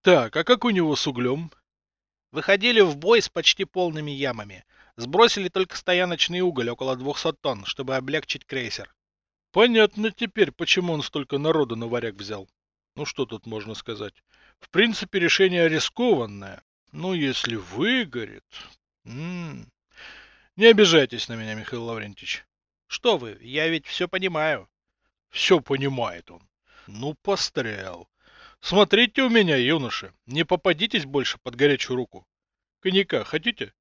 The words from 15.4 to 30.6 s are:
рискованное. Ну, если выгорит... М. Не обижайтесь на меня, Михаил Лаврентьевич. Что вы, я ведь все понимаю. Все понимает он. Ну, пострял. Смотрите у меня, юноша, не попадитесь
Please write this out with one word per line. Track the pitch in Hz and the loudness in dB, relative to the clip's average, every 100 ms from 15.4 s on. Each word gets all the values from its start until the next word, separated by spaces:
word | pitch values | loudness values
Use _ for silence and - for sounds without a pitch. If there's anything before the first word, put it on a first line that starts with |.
| 190 180 165 | 4 6 4
рискованное. | 156 - - 247 165 113 101 98 92 _ _ _ | 4 -2 0 2 2 0 -10 -16 -18 _ _ _
Ну, | 147 180 | -10 -4
если | 180 139 123 - 113 | -2 -2 -2 -4 -6
выгорит... | 92 117 202 262 180 120 104 101 _ - - _ _ _ | -10 -4 0 0 -2 -8 -10 -16 _ -20 -20 _ _ _
М. | - 123 165 180 170 131 110 _ _ - - - - _ _ - | -16 -12 -10 -10 -12 -14 -20 _ _ -20 -20 -20 -20 _ _ 6
Не | 226 | 8
обижайтесь | 208 190 165 127 120 - | 8 8 6 4 -2 -10
на | |
меня, | 113 110 | -8 -8
Михаил | 110 107 123 | -10 -8 -8
Лаврентьевич. | 117 113 107 98 - - _ _ _ _ _ | -8 -8 -12 -14 -10 -10 _ _ _ _ _
Что | - 240 180 | -2 0 0
вы, | 117 101 | -4 -14
я | 113 139 160 | -6 -2 -2
ведь | 160 - | -2 -6
все | - 180 | -6 -4
понимаю. | 185 190 165 156 131 90 _ _ _ _ _ _ | -2 -4 -2 -2 -4 -8 _ _ _ _ _ _
Все | - - 170 | -4 4 4
понимает | - 135 139 131 107 87 - | 4 -2 -2 -4 -6 -8 -18
он. | 85 _ _ _ - - | -20 _ _ _ -20 -20
Ну, | 101 139 | -10 -10
пострял. | 151 - 190 - - 113 104 95 85 87 _ _ _ - _ | -6 -2 -2 -2 -4 -6 -8 -12 -14 -20 _ _ _ -20 _
Смотрите | - 185 202 202 240 - | 0 4 6 4 2 2
у | 262 | 4
меня, | 226 185 139 | 4 4 2
юноша, | 123 160 120 - - _ - | 2 0 -2 -8 -12 _ -8
не | 139 | -4
попадитесь | 165 180 | -2 0